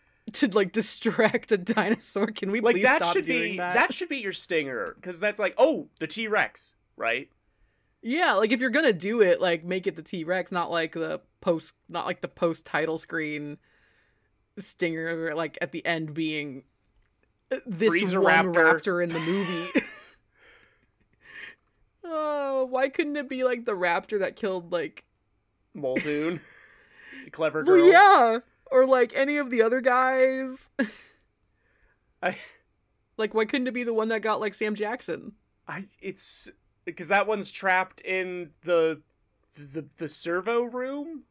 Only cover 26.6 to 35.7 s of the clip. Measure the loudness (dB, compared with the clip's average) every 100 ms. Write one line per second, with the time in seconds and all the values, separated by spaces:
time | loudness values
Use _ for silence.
26.6 | -20 _ _ _ -20 -20 -16 -4 -2 0
27.6 | 6 8 10 10 10 10 6 2 -4 _
28.6 | 0 4 6 6 4 2 0 0 -2 2
29.6 | 2 4 2 2 2 4 2 2 -6 -10
30.6 | -14 -6 -6 -6 -20 _ _ _ _ _
31.6 | _ _ _ _ _ -6 -4 -4 -12 -20
32.6 | _ _ _ _ _ -4 -2 0 0 0
33.6 | -2 -4 -2 0 0 0 0 -2 -2 -4
34.6 | -4 -2 -4 -6 -8 -8 -10 -20 _ _
35.6 | -14